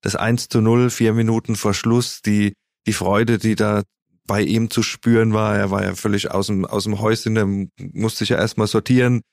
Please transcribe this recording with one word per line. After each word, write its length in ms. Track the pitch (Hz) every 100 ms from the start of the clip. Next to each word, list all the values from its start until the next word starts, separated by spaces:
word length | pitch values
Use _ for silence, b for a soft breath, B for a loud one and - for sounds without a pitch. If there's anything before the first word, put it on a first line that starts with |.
das 140 | - -
eins 340 | 107 120 -
zu 120 | 120
null, 280 | 107 117 123
vier 240 | - 113
Minuten 420 | 110 113 113 - 110
vor 200 | 107 98
Schluss, 460 | 117 120 120 -
die, 300 | - 104 104 98 _ _ -
die 60 |
Freude, 440 | 107 95 101 117 110
die 180 | 110 107
da 280 | 107 104 98 _ _ _ -
bei 160 | 98
ihm 280 | 80 113 113
zu 100 | -
spüren 520 | 113 - 117 117 113
war. 220 | 107 107 101
Er 140 | 98
war 140 | 98
ja 100 | 98
völlig 380 | 95 107 101 101
aus 160 | 98 98
dem, 180 | 101 92
aus 200 | 101 101
dem 140 | 101
Häuschen, 360 | 110 110 - 110
der 100 | 101
musste 720 | 98 95 _ 95 - 110 -
sich 100 | 107
ja 80 | 117
erstmal 300 | 110 - 107
sortieren. 540 | 113 - 127 123 120 -